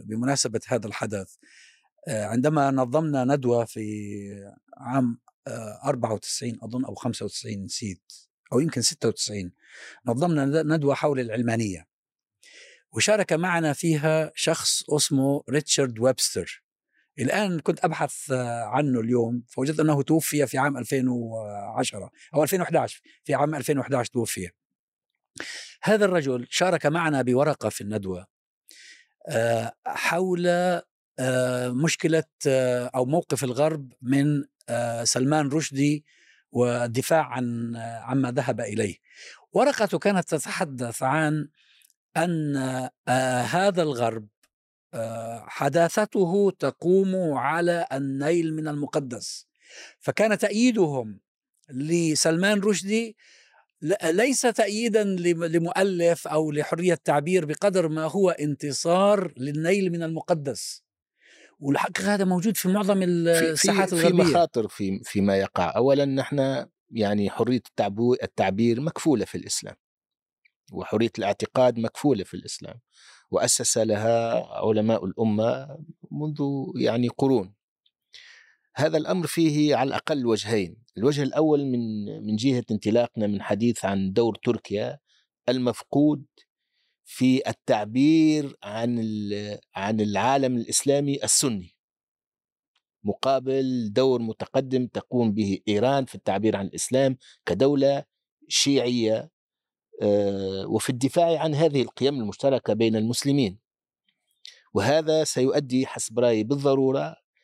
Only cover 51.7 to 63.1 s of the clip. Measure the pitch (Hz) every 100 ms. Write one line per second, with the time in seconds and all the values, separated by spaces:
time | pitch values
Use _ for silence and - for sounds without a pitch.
51.7 | 131 151 170 165 147 160 165 196 208 202
52.7 | 180 190 220 226 - _ - _ _ _
53.7 | _ 147 196 - 175 262 254 247 226 208
54.7 | 214 233 214 202 185 175 165 170 170 170
55.7 | - 202 180 170 165 175 156 156 147 143
56.7 | 165 180 165 - 147 151 185 151 151 202
57.7 | 190 165 156 160 185 185 - 151 135 143
58.7 | 127 165 180 202 208 175 - 135 151 165
59.7 | 202 190 170 160 160 - 170 139 104 -
60.7 | - _ _ _ _ _ - - _ 139
61.7 | 139 196 185 190 208 190 180 208 - 185
62.7 | 202 196 196 180